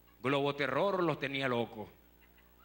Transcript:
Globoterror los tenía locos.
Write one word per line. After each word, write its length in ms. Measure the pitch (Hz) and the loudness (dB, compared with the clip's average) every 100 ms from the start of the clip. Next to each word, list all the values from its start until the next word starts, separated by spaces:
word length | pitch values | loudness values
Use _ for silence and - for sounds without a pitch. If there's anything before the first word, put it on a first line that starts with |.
| - - | -20 -6
Globoterror 800 | 123 139 143 143 139 131 196 190 | 0 2 2 0 0 2 2 2
los 180 | 170 143 | 0 0
tenía 280 | 135 139 135 | -2 -2 0
locos. 420 | 120 113 110 101 - - - - - - - | 0 -2 -6 -14 -16 -20 -20 -20 -20 -20 -20